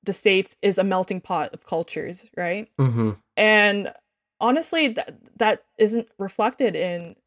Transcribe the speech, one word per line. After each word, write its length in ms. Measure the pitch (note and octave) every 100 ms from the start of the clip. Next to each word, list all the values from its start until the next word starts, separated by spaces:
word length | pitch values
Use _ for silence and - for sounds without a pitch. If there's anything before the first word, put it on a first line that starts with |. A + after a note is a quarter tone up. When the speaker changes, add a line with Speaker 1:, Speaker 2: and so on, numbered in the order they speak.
Speaker 1:
the 100 | -
States 420 | G3 G#3 F#3+ F#3+ -
is 160 | G3+ F#3+
a 60 |
melting 360 | G3 F#3 F#3 F#3
pot 340 | - F3 C#3 -
of 100 | -
cultures, 580 | E3 E3+ D#3+ D#3+ F3 - -
right? 320 | F3 G3 A3 -
Speaker 2:
Mm-hmm. 340 | C3 A#2 A2 G2+ _ -
Speaker 1:
And 560 | G#3+ G#3+ G#3 G3+ G3 - _ _ _ _
honestly, 500 | A3+ C#4 E4 E4 C#4+
that, 280 | A3+ - - _ -
that 240 | A3 G3+ _ -
isn't 280 | G#3+ A3+ A3+ _
reflected 560 | G3 - A3 - B3 D#3+
in 400 | F3+ F3 E3+ -